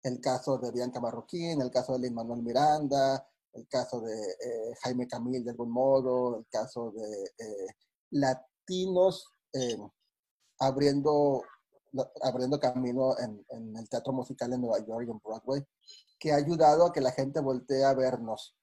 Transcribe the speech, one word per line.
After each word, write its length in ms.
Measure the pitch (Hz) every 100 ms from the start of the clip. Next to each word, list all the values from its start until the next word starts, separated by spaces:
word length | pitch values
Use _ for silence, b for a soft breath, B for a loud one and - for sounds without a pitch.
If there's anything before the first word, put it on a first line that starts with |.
El 180 | 135 123
caso 380 | 135 123 - 127
de 140 | 123
Bianca 260 | 117 123 123
Marroquín, 600 | 117 113 - 175 170 156
el 80 | 127
caso 220 | 127 123
de 80 | 127
Lin-Manuel 420 | 127 117 117 120
Miranda, 800 | 117 117 151 151 147 139 135 135 B _ _
el 160 | - -
caso 320 | 127 123 123
de, 140 | 113
eh, 600 | 110 104 - 123 117 113 123
Jaime 240 | 123 123 123
Camil, 380 | 123 120 127
de 60 | 120
algún 200 | 117 120
modo, 680 | 120 135 135 127 127 123 113
el 80 | 113
caso 420 | 113 110 - 117
de, 340 | 107 107 104 95 _
eh, 280 | 110 104 95 - _ _ _
latinos, 1200 | 143 139 131 - _ - 185 185 180 185 185 - _ _
eh, 240 | 131 123 110 101 _ _ _ _ _ _ _
abriendo, 840 | 135 135 143 139 143 147 143 131 - - _ _ _ 131 127 -
abriendo 360 | 131 123 127 147
camino 580 | 135 123 127 123 131 -
en, 260 | 120 104 -
en 260 | 113 113 110
el 120 | 113
teatro 240 | 120 -
musical 400 | 131 123 135 120
en 100 | 127
Nueva 220 | 120 107
York 200 | 107 113 120
y 40 |
en 100 | 110
Broadway, 400 | - 110 - 139 143 _ B B B _
que 140 | 160
ha 40 | 147
ayudado 500 | 147 170 156 151 175
a 60 |
que 80 | 165
la 120 | 131
gente 280 | 123 135 147
voltee 440 | 135 127 - 135
a 100 | 135
vernos. 640 | 135 131 123 113 107 - _